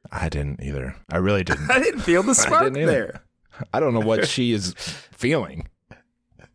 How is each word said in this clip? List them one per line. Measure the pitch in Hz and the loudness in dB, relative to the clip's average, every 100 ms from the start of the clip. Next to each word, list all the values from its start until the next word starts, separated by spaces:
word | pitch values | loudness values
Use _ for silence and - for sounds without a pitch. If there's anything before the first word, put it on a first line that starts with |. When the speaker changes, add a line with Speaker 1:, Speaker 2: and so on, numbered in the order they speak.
| - | -12
Speaker 1:
I | - 82 | -6 -4
didn't | 76 71 69 | -4 -6 -6
either. | 69 71 65 - - | -8 -6 -8 -12 -4
I | 82 | 0
really | 95 101 | 2 2
didn't. | 90 71 76 | 0 -2 0
Speaker 2:
<laughs> | |
I | 247 | 2
didn't | 294 311 | 2 0
feel | - 170 | 2 2
the | 208 | 4
Speaker 1:
<laughs> | |
I | |
Speaker 2:
spark | 262 - 311 | 2 4 4
Speaker 1:
didn't | 214 139 | 2 2
either. | 165 | 0
Speaker 2:
there. | 143 101 - _ _ _ - - | 0 -2 -10 _ _ _ -16 -6
Speaker 1:
I | 120 | -2
don't | 151 | 2
know | 117 | 2
what | 110 110 - | 2 2 0
she | - 123 | 0 0
is | 107 92 | 0 -2
<laughs> | - - - - | -8 -12 -12 -16
feeling. | - 123 151 98 - - _ - - _ _ _ _ - | -4 0 0 -2 -8 -14 _ -20 -20 _ _ _ _ -20